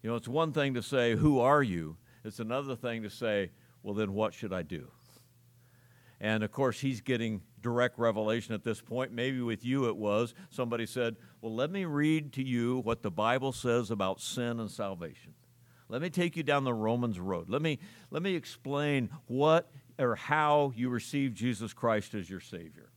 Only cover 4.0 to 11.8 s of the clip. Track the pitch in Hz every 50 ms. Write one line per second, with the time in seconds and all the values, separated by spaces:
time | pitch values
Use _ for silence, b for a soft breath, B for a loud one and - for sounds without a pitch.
4 | 110 101 98 101 110 - - - - 101 92 92 85 76 90 78 65 - - _
5 | _ - - - - _ _ _ _ _ _ _ b b b b b b b b
6 | b b b b 98 107 110 110 107 104 - - 135 131 113 - - 135 131 107
7 | - - 123 117 113 113 110 98 85 _ - - - - 117 120 123 123 - -
8 | 117 117 107 107 107 107 110 117 - - 117 101 - 120 110 101 - - 117 123
9 | 131 - 110 117 120 131 135 127 123 117 110 98 113 123 131 139 131 117 104 101
10 | 107 104 101 107 120 117 - B B B - - 127 117 117 117 113 107 - 127
11 | 120 117 113 - B B B B - 113 110 117 131 156 185 202